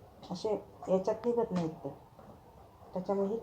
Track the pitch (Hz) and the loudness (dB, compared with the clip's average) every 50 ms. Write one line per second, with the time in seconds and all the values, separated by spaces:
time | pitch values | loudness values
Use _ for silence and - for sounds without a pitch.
0 | - - - - - - 185 185 - 220 208 190 - - - - - - 185 190 | -20 -20 -20 -14 -10 -8 -6 -2 0 0 0 0 -2 -8 -16 -6 0 4 4 4
1 | 190 226 214 220 - 240 233 233 220 - 185 180 165 160 156 - - 139 - - | 4 4 0 2 2 2 2 4 2 2 2 2 0 0 -2 -4 -8 -8 -10 -10
2 | - - - - - - - - - - - - - - - - - - - 185 | -16 -20 -20 -20 -18 -18 -18 -20 -20 -20 -20 -20 -20 -20 -20 -20 -14 -8 -6 -4
3 | 185 - 196 196 196 196 226 226 | 0 2 2 2 2 2 0 0